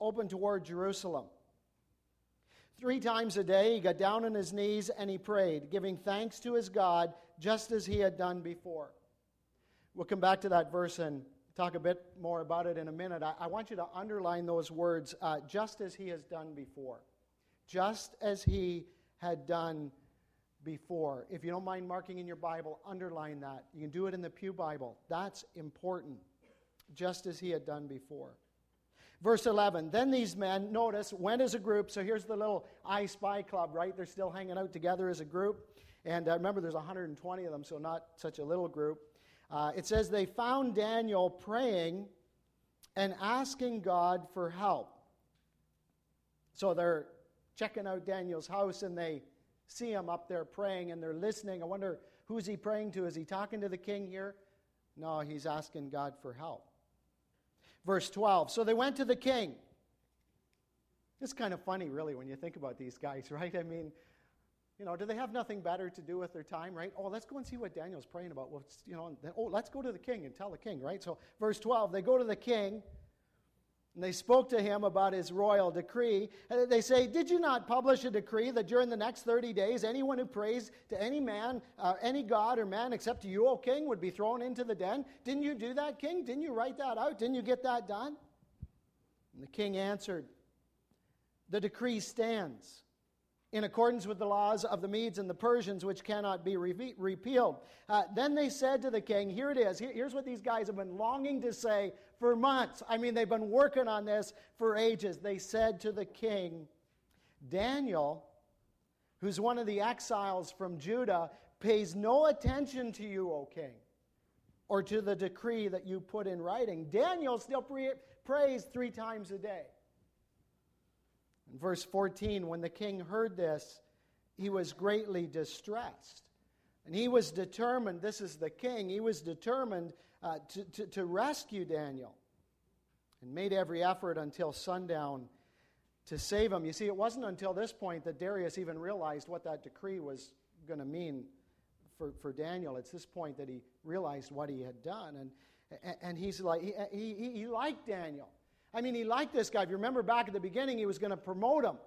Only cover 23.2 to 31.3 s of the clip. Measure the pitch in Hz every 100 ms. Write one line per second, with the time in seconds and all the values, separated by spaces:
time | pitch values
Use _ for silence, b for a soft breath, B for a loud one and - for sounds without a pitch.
23.2 | 151 143 139 131 - 156 151 170 190 185
24.2 | 175 - 190 180 156 143 120 113 - 165
25.2 | 196 - - 170 151 - 180 180 151 113
26.2 | - _ b b b _ _ 147 180 180
27.2 | 185 156 180 160 - 147 143 135 135 143
28.2 | 131 120 _ _ _ _ _ b b b
29.2 | 196 220 240 208 202 170 160 208 269 262
30.2 | 208 185 190 190 208 220 226 208 - 185
31.2 | 190